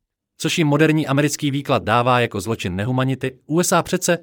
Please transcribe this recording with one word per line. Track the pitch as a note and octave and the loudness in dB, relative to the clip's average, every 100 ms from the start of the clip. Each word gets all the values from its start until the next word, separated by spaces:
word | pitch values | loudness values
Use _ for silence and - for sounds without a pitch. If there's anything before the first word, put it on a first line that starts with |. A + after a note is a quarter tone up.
| _ _ _ _ | _ _ _ _
Což | D#3+ F3 | -4 0
jim | D3+ | 2
moderní | D3 D#3 D#3 C#3 | 4 4 2 0
americký | C#3 D3 - D3 | 0 0 -2 -2
výklad | C#3 C#3 B2 | -4 0 -2
dává | F#2 A#2 A#2+ B2 | 2 2 4 2
jako | A#2 G#2 | 0 -4
zločin | G2+ A#2 G2 F2+ | -6 -4 -4 -4
nehumanity. | A2 B2+ C3 C3 C3 - - | -2 0 -2 -2 -6 -8 -2
U | D#3+ | -2
S | F3 | 2
A | E3+ | 0
přece | - F3+ - E3+ | 0 -2 0 -2